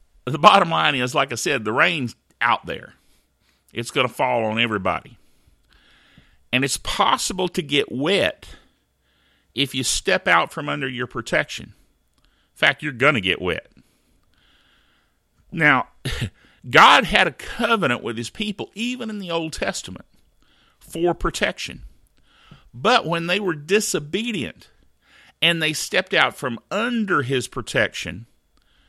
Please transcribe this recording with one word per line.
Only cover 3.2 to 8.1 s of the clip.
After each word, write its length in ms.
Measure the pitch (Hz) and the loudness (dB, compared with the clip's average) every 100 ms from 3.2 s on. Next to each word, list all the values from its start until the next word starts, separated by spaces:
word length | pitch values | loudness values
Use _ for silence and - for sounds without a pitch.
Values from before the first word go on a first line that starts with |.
| _ _ _ _ _ | _ _ _ _ _
It's 180 | - 117 | -12 -4
gonna 160 | 139 127 | -2 -2
fall 380 | - 131 123 110 | 0 -2 0 0
on 140 | 110 | -2
everybody. 580 | 120 104 92 82 - - _ _ _ _ _ _ _ _ _ _ _ _ _ | -2 -2 -2 -4 -6 -20 _ _ _ _ _ _ _ _ _ _ _ _ _
And 120 | 127 | -2
it's 140 | 135 - | -2 -4
possible 720 | - - - - - 190 185 | -4 0 2 2 0 -4 -4
to 120 | - | -4
get 300 | 143 143 - | -2 0 0
wet 560 | 123 151 | -2 0